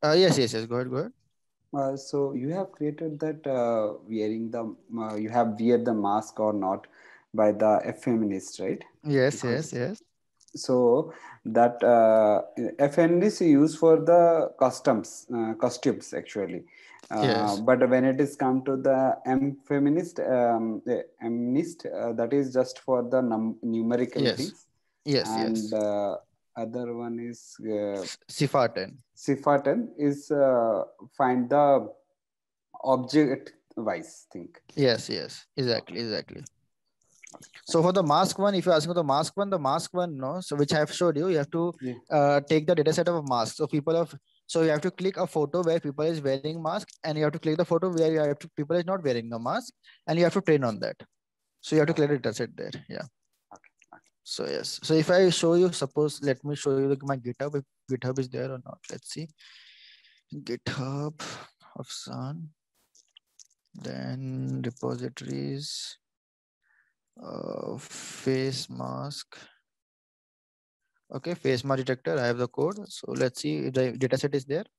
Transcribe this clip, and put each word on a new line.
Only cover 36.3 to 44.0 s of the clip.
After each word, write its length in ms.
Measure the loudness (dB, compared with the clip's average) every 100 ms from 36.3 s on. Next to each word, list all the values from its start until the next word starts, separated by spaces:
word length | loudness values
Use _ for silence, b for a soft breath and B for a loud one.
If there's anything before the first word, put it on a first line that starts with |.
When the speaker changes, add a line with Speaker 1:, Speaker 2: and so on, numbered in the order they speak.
| -16 -18 _ _ _ _ _ _ _ -20 -20 -20 B -2
Speaker 1:
So 160 | 2
for 100 | 2
the 100 | 2
mask 340 | 2 4 2 0
one, 160 | 0 0
if 100 | 2
you're 80 | 2
asking 140 | 2
for 60 | -2
the 80 |
mask 340 | 0 0 -2 -4
one, 120 | -4
the 100 | -2
mask 340 | 0 -2 -2
one, 240 | -4 -4 -4
no. 240 | -8 -8
So 140 | -8 -2
which 180 | 0
I 60 | 2
have 120 | 0
showed 240 | 0 0 2
you, 120 | 0
you 80 | 0
have 140 | -2
to, 220 | -4 -4 -4
Speaker 2:
Yeah. 140 | -10 -10 _
Speaker 1:
uh, 320 | 2 4 2
take 260 | 2 0 2
the 80 | 2
data 160 | 2
set 160 | 2 0
of 80 | 0
a 80 | 0
mask. 260 | 0 -2 -4
So 100 | -2
people 280 | -2 0
have, 180 | 0